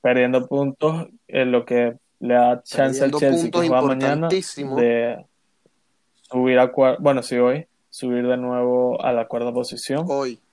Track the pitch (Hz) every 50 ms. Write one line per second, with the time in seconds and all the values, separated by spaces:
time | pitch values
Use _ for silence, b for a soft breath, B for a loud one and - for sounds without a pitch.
0 | - 127 123 127 123 123 127 127 127 - 139 139 139 139 135 _ 151 156 160 165
1 | 165 - - _ _ - - 135 131 127 123 120 117 - 123 120 120 117 117 -
2 | _ _ _ _ - 120 123 123 120 123 123 123 _ - - - 139 135 131 135
3 | 139 139 143 151 - - - 165 165 - - 175 170 165 127 127 131 139 131 131
4 | 135 139 147 151 165 165 190 190 180 - - 143 143 135 131 120 120 120 117 117
5 | 117 120 117 - - _ _ _ _ _ _ _ _ _ _ _ _ _ _ _
6 | _ _ _ _ _ _ 131 127 127 131 127 123 127 123 - - 135 131 127 -
7 | 143 143 139 131 120 - 127 123 123 123 131 151 160 _ _ _ _ _ - -
8 | - 123 123 123 123 123 123 123 123 123 123 123 123 123 123 127 123 123 120 -
9 | - 127 123 117 113 - 131 120 120 120 120 123 120 - - 120 - - 135 147
10 | 165 180 139 139 135 127 117 _ _ _